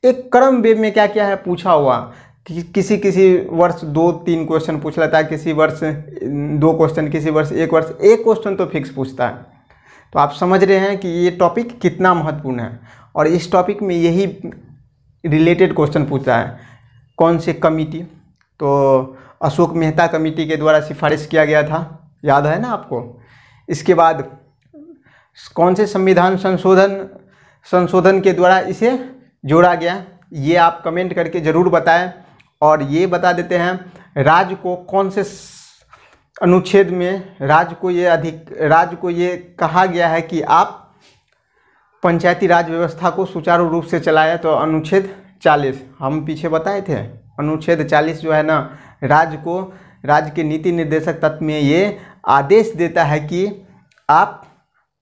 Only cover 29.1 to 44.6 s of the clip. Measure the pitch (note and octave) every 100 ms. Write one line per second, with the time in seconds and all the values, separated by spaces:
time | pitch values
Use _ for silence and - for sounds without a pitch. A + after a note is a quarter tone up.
29.1 | - _ _ C3+ D#3+ F3 E3+ E3+ F#3 -
30.1 | _ _ D#3+ C#3 F3 E3+ E3+ E3+ E3+ F#3
31.1 | F3 E3 F3 D#3 D#3+ F3+ E3+ E3+ E3+ F3+
32.1 | F3+ - _ _ _ D3+ D3+ C#3 D3+ F#3
33.1 | E3+ F3+ F3 F3 F3+ F3 F3+ - - -
34.1 | - C#3 E3 F#3+ F#3+ F#3 F3+ - G3 G3
35.1 | G3 F#3+ - - - - _ _ _ _
36.1 | _ _ - F3+ F3+ F3+ G3 F#3+ F3+ F3+
37.1 | F#3+ F#3 - C3+ D3+ F3 F3 F#3 F3 F3
38.1 | E3 D#3+ D#3+ - - D3+ E3 F3 E3+ F3+
39.1 | F3 F3+ F3+ - - E3 E3 F#3 F3 E3+
40.1 | D#3+ - E3+ D3+ D#3 G#3 - - _ _
41.1 | _ _ _ _ _ _ _ _ _ F3+
42.1 | E3+ F3 F3 F#3+ F3 E3 E3 E3+ - F#3+
43.1 | - F#3 F3 D#3+ E3+ E3+ E3 D#3+ E3+ E3
44.1 | D#3 D#3 E3+ E3 C#3+